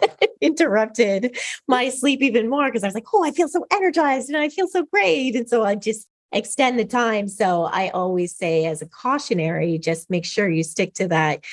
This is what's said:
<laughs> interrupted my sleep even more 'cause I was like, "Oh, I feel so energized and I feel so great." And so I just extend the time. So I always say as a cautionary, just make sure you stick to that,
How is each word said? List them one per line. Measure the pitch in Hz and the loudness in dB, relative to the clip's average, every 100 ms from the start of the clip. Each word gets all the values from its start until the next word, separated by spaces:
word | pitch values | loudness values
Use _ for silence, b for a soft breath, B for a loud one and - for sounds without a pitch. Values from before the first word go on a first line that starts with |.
| - | -2
<laughs> | - - - | -2 -18 -2
interrupted | - 311 311 208 220 220 214 196 247 247 B B - | 0 2 2 2 0 2 2 2 -2 -4 B B -2
my | 254 262 | 0 0
sleep | 254 285 269 | 0 0 2
even | 269 226 226 | 2 2 2
more | 285 269 | 0 0
'cause | 226 | 0
I | 196 | -4
was | |
like, | 208 226 | -4 0
"Oh, | 427 311 | 2 2
I | |
feel | - 320 | 2 0
so | 349 - | 0 -2
energized | 403 370 330 294 269 269 | 0 2 2 2 0 -2
and | 302 | -2
I | 294 | -2
feel | 339 370 | 0 -2
so | 370 302 | 0 0
great." | 403 381 302 262 233 | 2 2 2 0 -2
And | 233 | 0
so | 233 | 2
I | 202 | 2
just | 208 214 214 - _ _ | 0 -2 -6 -8 _ _
extend | 208 - - 262 247 | -6 -4 0 0 0
the | 220 | 0
time. | 240 233 214 202 | 0 0 0 -4
So | 190 196 175 | 0 0 2
I | 165 185 190 | 0 -2 -2
always | 180 180 180 175 - | -2 -2 -2 -2 -4
say | 175 165 160 | 0 0 0
as | 156 | -4
a | 160 | -10
cautionary, | - 247 285 - 196 160 160 170 160 | -6 -2 -2 0 0 0 0 0 0
just | 160 165 - | -2 -4 -2
make | 180 175 | -4 -4
sure | - 202 | -2 0
you | 160 | 0
stick | 156 - 190 | -2 -2 -4
to | - 185 | -2 0
that, | 160 156 143 B | 2 0 -2 B